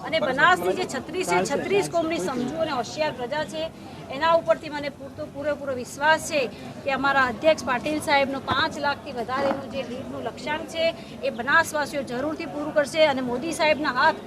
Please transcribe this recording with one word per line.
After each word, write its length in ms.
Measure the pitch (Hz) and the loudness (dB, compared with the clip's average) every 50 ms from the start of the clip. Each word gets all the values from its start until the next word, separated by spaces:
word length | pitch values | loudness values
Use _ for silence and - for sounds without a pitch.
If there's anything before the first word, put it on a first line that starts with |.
| - | -6
અને 140 | 262 302 320 | -2 0 0
બનાસની 580 | 302 269 254 277 302 339 359 359 349 370 359 - | 2 2 4 4 6 6 6 4 2 0 0 0
જે 80 | 370 370 | -2 -4
છત્રીસે 480 | - 262 - - - 370 359 - 349 - - | -6 -8 -8 -6 -4 -4 0 2 2 2 2
છત્રીસ 440 | - 277 196 160 - 381 403 - 151 | 2 0 -2 0 2 2 2 2 2
કોમની 320 | - 339 320 320 339 320 | 0 0 0 0 -2 -2
સમજુ 400 | 349 349 262 247 247 - 311 330 | -2 -2 -2 -2 -4 -4 -2 -2
અને 120 | 320 320 285 | -2 -2 -2
હોશિયાર 400 | 247 220 - - 302 311 302 254 | -2 -4 -4 -2 -2 -2 -2 -2
પ્રજા 320 | 254 247 240 277 302 311 | -4 -6 -4 -2 -4 -4
છે, 180 | 294 302 311 320 330 - - - - - - - - | -4 -4 -6 -6 -6 -8 -12 -16 -16 -14 -14 -12 -10
એના 220 | 269 269 311 330 330 | -4 0 4 4 4
ઉપરથી 360 | 330 320 320 320 - 330 311 | 4 4 4 2 2 0 -4
મને 200 | 294 294 285 285 | -6 -6 -6 -6
પૂરતો, 360 | - - 269 277 - - 302 | -8 -10 -12 -14 -10 -10 -10
પૂરેપૂરો 480 | - - 277 277 294 294 - 285 277 262 | -10 -8 -6 -4 -2 -2 -2 -4 -4 -6
વિશ્વાસ 500 | 247 240 - - 269 285 311 320 302 - - | -6 -6 -8 -4 2 4 4 4 4 2 0
છે 140 | 330 294 254 214 - - - - - - | 0 0 0 -2 -4 -10 -12 -14 -14 -8
કે 100 | - 277 | -4 -2
અમારા 360 | 269 262 269 277 277 277 262 247 | -2 2 2 4 4 4 4 2
અધ્યક્ષ 380 | 226 202 - 320 311 - - | 0 2 4 4 4 4 2
પાટીલ 340 | 277 254 240 - 285 311 302 | -2 -2 -2 0 -2 -2 -2
સાહેબનો 380 | 294 311 294 277 277 262 269 269 | 2 4 4 4 4 2 0 -4
પાંચ 340 | 226 - 254 269 311 320 - 311 | -4 -2 0 0 0 0 -2 -2
લાખથી 360 | 285 285 277 - - 294 254 | -2 -2 -2 -2 -6 -8 -6
વધારેનું 560 | 247 220 220 254 277 277 277 269 277 269 247 | -6 -4 -2 -2 0 0 0 0 -2 -4 -6
જે 100 | - 269 254 | -6 -6 -6
લીડનું 420 | 233 240 254 247 247 269 277 247 | -6 -8 -8 -8 -8 -8 -6 -6
લક્ષ્યાંક 400 | 226 220 - - 302 302 320 320 302 | -6 -8 -6 -4 -4 -4 -4 -4 -6
છે 180 | 320 330 330 330 330 - - - - - - | -2 0 0 0 0 -2 -8 -14 -10 -6 -4
એ 80 | 277 | -4
બનાસવાસીઓ 720 | 233 220 233 269 294 330 330 320 302 302 285 262 311 285 254 | -4 -2 2 6 6 6 6 4 2 -2 -2 0 -2 -4 -4
જરૂરથી 460 | 240 247 240 277 302 311 311 330 - | -2 -4 -2 -2 -2 -2 -4 -6 -6
પૂરું 240 | - 294 294 302 285 | -6 -4 -4 2 2
કરશે 340 | 302 285 233 - 320 311 302 | 2 2 4 4 4 4 6
અને 140 | 277 262 | 4 2
મોદી 320 | 254 247 240 254 294 330 311 | 0 -2 -2 -2 -2 -4 0
સાહેબના 400 | - 320 302 302 254 302 285 247 | 2 4 4 4 2 0 0 2
હાથ 260 | 254 294 320 - - - | 4 4 4 4 2 -4